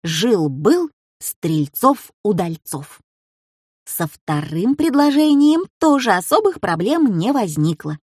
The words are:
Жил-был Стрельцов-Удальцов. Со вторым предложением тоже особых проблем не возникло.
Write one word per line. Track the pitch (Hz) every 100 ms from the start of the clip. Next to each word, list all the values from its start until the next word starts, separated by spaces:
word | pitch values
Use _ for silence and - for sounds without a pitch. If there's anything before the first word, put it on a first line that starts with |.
Жил-был | 165 160 226 208 156 135 156 349 330 _ _ _
Стрельцов-Удальцов. | - - 170 156 143 - 254 277 - _ 208 185 175 160 - 147 143 - _ _ _ _ _ _ _ _ -
Со | - 165
вторым | - - 147 147 156 214 285
предложением | 320 277 294 285 302 285 294 330 370 _
тоже | 320 277 247
особых | 185 - 320 415 349
проблем | 190 165 190 330 285 175
не | 196
возникло. | 285 196 151 151 160 151 151